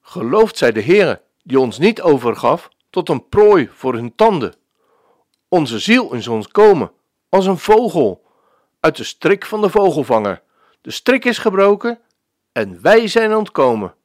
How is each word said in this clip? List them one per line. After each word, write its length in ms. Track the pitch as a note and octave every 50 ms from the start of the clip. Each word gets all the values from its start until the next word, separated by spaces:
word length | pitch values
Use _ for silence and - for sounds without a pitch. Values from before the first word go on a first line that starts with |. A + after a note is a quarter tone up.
Geloofd 560 | _ - - F3 - A#2 C#3 G#3+ A3+ G#3+ -
zij 160 | - - B2 A2
de 100 | A2 G#2
Heere, 400 | C3 F#3 G#3 G3 D3+ G2+ - _ _ _ _ _
die 180 | - B2+ C3+
ons 180 | C3 A#2+ G#2+ B2
niet 240 | D3+ G#3+ A3+ - -
overgaf 640 | F3 C#3+ C3 A#2 A#2+ A2 - - A#2+ C#3 F3 - - _ _ _ _
tot 180 | - F3+ E3+ -
een 200 | D#3+ B2+ - _
prooi 420 | - G3+ G#3 G#3 G#3 F3+ B2+ G2 _
voor 220 | _ - C3 B2
hun 200 | A2+ A#2 A#2+ _
tanden. 400 | - G#3+ A3+ G3+ D#3+ A#2+ G2 - _ _ _ _ _ _ _ _ _ _ _ _ _ _ _ _ _ _ _
Onze 300 | - F3+ D#3 A#2+ A2+ G#2+
ziel 340 | - - A3+ C4 A#3+ - -
is 160 | A#2+ G#2 A#2
ontkomen 640 | A#2 A2 G#2 - _ - G#3+ G#3+ G3 D#3 G#2 F2 _ _ _ _ _ _ _ _
als 180 | - F#3+ F#3+
een 120 | F#3+ G3 F3
vogel 680 | - - G#3+ A3 B3+ A3 D#3+ E3+ C3 G#2 F#2 _ _ _ _ _ _ _ _ _ _ _ _ _
uit 160 | - D#3+ D3+
de 80 | - A2+
strik 420 | - - _ - D#3+ G3+ G3 -
van 140 | - - G#3+
de 100 | G#3 F#3+
vogelvanger. 720 | - G#3+ G3+ F#3+ D3+ D#3 C3+ A2+ B2 A2+ G#2+ G2+ F#2 - _ _ _ _ _ _ _ _
De 100 | _ -
strik 340 | - - _ - B3+ C4 -
is 140 | B3 A3+ -
gebroken 600 | - A3 F#3+ F#3+ G3 G3+ G3+ G3+ - A#3+ A#3 A3+ _ _ _ _ _ _ _ _ _ _ _
en 300 | A#2+ A2 G2 F2+ E2+ G2
wij 260 | D#3 G#3 A3+ A#3 G#3
zijn 280 | - A3+ A3+ G#3+ G#3+
ontkomen. 580 | A3 G#3+ - _ - C#3 B2+ A#2 A2 G2+ F2+ _ _ _